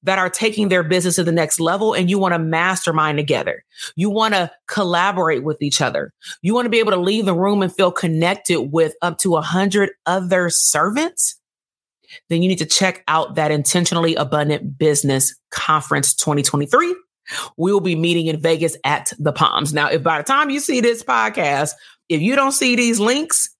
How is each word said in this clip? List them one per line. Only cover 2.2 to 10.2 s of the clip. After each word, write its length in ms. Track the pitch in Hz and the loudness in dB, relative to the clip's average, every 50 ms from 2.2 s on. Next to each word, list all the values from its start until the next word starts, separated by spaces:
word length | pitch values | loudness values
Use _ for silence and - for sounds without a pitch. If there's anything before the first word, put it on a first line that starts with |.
| 190 185 175 165 | 2 0 0 0
mastermind 800 | 165 160 160 160 170 185 190 180 - - 160 156 156 156 151 | 0 0 0 0 0 0 0 -2 -2 -2 0 0 0 0 0
together. 480 | 143 147 143 147 113 - - - - _ _ _ - - - - | -2 0 0 -2 -2 -2 -4 -6 -8 _ _ _ -16 -16 -14 -6
You 140 | - 175 214 | -2 -2 0
wanna 400 | 202 214 220 220 208 190 175 165 - _ _ - | 0 0 0 2 2 0 -2 -2 -6 _ _ -8
collaborate 760 | - 208 202 180 175 170 180 196 202 180 175 160 156 123 135 | -4 -2 0 0 2 2 2 2 0 0 0 0 0 0 -2
with 200 | 156 151 - 151 | -4 -4 -4 -4
each 180 | 143 139 - | -2 0 0
other. 320 | 147 123 - 71 71 - _ _ - - - - - | 0 0 0 -4 -6 -6 _ _ -20 -20 -18 -6 -4
You 100 | 175 220 | -2 0
wanna 160 | 240 247 240 | 0 0 0
be 100 | 208 226 | 2 2
able 120 | 226 214 202 | 2 2 0
to 80 | 180 | 0
leave 240 | 175 185 208 220 220 | 0 0 0 0 0
the 100 | 185 180 | 0 0
room 280 | 165 185 196 208 202 190 | 0 0 0 2 0 0
and 120 | 180 - | -2 2
feel 160 | - 196 180 | 2 2 2
connected 720 | 180 - - 170 160 160 165 170 196 196 - - 180 156 | 2 0 -2 -2 0 2 0 0 0 -2 -2 -2 -2 -2
with 340 | 117 143 143 165 165 151 156 - | -2 -2 0 0 0 0 0 -4
up 160 | - 180 165 - | -6 -6 -4 -2
to 160 | - 190 170 | -2 0 0
a 60 | 160 147 | 0 0
hundred 480 | 156 165 185 190 202 185 208 196 190 - _ _ | 0 -2 0 0 2 2 0 0 0 -4 _ _
other 460 | - 175 190 | -2 -2 -2